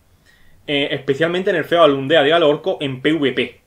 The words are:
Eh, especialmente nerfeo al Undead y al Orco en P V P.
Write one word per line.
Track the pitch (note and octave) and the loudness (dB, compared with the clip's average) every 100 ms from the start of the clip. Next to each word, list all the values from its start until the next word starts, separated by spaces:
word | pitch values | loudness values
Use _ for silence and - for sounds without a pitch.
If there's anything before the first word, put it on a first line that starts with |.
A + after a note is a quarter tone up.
| _ _ _ _ - - - | _ _ _ _ -20 -16 -6
Eh, | C#3+ D3 | -4 -2
especialmente | C#3+ C#3+ C3+ E3 F3+ G3 | -4 -4 -2 -2 -2 -2
nerfeo | E3+ C#3 E3+ | -2 0 4
al | D3+ | 4
Undead | C#3 C3+ D#3+ C#3+ | 2 2 2 4
y | |
al | E3+ | 2
Orco | D3 D3+ F#3+ F3 | 2 0 -2 -6
en | C#3 C3 | -6 -4
P | D3+ | -2
V | D#3+ C3+ | 0 -2
P. | B2+ A#2+ - | -2 -6 -8